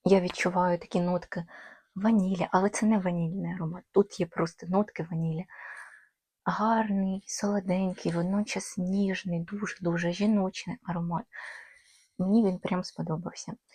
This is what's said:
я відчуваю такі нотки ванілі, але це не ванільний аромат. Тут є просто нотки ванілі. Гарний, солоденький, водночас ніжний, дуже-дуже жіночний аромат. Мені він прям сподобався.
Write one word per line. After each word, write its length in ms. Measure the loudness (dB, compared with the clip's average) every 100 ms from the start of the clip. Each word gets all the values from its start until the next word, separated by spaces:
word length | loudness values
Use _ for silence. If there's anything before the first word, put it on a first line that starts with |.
| 4
я 140 | 4
відчуваю 600 | 4 0 0 2 2 0
такі 200 | -2 0
нотки 460 | 0 0 -4 -8 -10 -12 -20 -20 _ -2
ванілі, 520 | 4 4 4 2 2
але 180 | 2 2
це 160 | 2 2
не 140 | 4
ванільний 540 | 2 0 -2 -2 -4
аромат. 300 | -4 -6 -8 0
Тут 280 | 2 2 2
є 60 | -4
просто 420 | -2 -2 -4 -2
нотки 400 | 0 0 -2 -6
ванілі. 340 | -2 -2 -4 -6 -14 -16 -16 -18 -20 _ _ _ _ -4
Гарний, 800 | 0 2 2 2 0 0 -2 -6
солоденький, 840 | -4 -2 0 0 0 0 -2 -2
водночас 680 | 0 0 0 0 -4 -6 -4
ніжний, 640 | 0 2 2 0 -2 -2
дуже-дуже 720 | -2 -6 -6 -4 -2 0 0
жіночний 640 | 0 2 4 2 -2 -8 -8
аромат. 420 | -4 -4 -2 -2 -6 -14 -16 -16 -20 -20 _ _ _ -2
Мені 260 | 2 4 4
він 140 | 2
прям 240 | -2 -2
сподобався. 680 | -2 -6 -4 -4 -6 -10 -12 -14 _